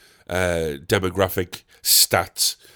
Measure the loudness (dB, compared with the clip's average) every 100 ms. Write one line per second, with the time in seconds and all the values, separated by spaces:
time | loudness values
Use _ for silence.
0 | _ _ -6 -2 0 0 -2 -6 0 0
1 | 0 0 0 0 -6 -10 _ _ 0 2
2 | 4 0 -2 -4 -4 -4 _